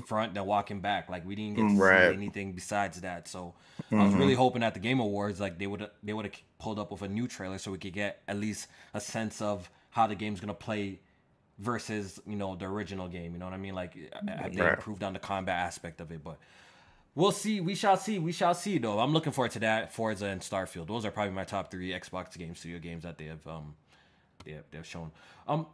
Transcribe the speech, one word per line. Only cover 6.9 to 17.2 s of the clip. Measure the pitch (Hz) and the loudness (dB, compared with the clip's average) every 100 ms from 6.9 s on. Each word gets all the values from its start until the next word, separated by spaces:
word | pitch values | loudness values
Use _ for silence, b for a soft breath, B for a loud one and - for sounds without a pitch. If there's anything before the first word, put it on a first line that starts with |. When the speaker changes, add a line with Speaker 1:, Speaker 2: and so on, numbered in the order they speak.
Speaker 2:
with | 95 | -6
a | 98 | -4
new | 104 120 | -2 -4
trailer | - 92 95 | -4 -8 -6
so | 104 | -6
we | 95 | -8
could | 98 | -6
get | 92 101 - - | -2 -2 -4 -6
at | 104 | -4
least | 107 98 - b b | -2 -4 -8 b b
a | 104 | -8
sense | - 113 110 - | -6 -4 -4 -2
of | 107 98 90 b b | -2 -2 -6 b b
how | 117 110 | 2 2
the | |
game's | 98 107 95 | 2 -4 -4
gonna | 104 | -6
play | 101 - 107 98 95 _ _ _ _ _ - | -8 -4 -4 -4 -8 _ _ _ _ _ -8
versus, | 107 113 - 107 95 - - | -4 -4 -2 -4 -4 -10 -8
you | 104 | -6
know, | 98 90 | -4 -6
the | 95 | -4
original | 104 98 95 90 | -4 -4 -6 -6
game. | 87 85 | -8 -8
You | 87 | -8
know | 92 | -8
what | |
I | 95 | -8
mean? | 98 | -8
Like, | 95 90 90 73 - 104 | -6 -8 -10 -14 -8 -6
have | 95 98 | -4 -4
they | 92 | 4
Speaker 1:
Right. | 85 | 4
Speaker 2:
improved | - 107 95 | 4 -2 -6
on | 98 | -4
the | 95 | -6
combat | - 98 95 87 87 | -2 -2 0 0 -2
aspect | - 85 80 | -4 -12 -12
of | 82 | -12
it? | 80 | -10
But | 78 78 b b b b b b b | -12 -14 b b b b b b b
we'll | 143 | 2